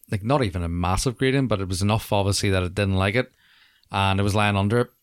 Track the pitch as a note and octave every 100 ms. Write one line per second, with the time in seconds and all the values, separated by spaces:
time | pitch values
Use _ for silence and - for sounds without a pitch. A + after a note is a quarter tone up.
0 | - G#2 G#2+ C#3+ A2 F2+ E2+ E2+ F2 F#2+
1 | C3+ A#2 C3 C3+ B2+ G#2 F#2+ F2+ G2+ G#2+
2 | - G#2 G2 G2 G#2 F#2+ F2+ F#2 G2+ F#2+
3 | F#2+ A2+ B2+ _ _ _ _ _ _ G2
4 | G2 F#2+ G2+ G#2 G#2 G2+ G2+ A#2+ A#2+ _